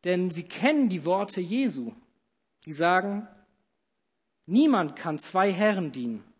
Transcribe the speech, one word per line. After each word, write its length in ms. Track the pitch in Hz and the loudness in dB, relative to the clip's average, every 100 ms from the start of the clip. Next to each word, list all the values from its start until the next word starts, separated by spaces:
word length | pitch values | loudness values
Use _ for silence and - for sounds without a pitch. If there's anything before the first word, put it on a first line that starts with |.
Denn 280 | 175 180 185 | 0 0 0
sie 140 | 165 | -4
kennen 440 | 170 - 247 302 247 | -10 0 2 4 2
die 160 | 180 | 0
Worte 360 | 151 190 202 - | 0 -2 -2 -6
Jesu, 520 | 175 233 262 139 117 - _ _ _ _ _ _ | -4 0 -2 -2 -10 -12 _ _ _ _ _ _
die 80 | - | -16
sagen, 560 | 147 165 180 202 202 220 - _ _ _ _ _ _ _ _ _ _ - | 0 2 2 0 -8 -10 -20 _ _ _ _ _ _ _ _ _ _ 0
„Niemand 500 | 208 311 226 156 - | 4 6 4 0 -6
kann 220 | 170 151 | -8 -8
zwei 340 | - 185 202 | -4 2 2
Herren 400 | 180 214 196 160 | 4 2 2 -4
dienen. 320 | 123 120 110 - | -6 -6 -8 -12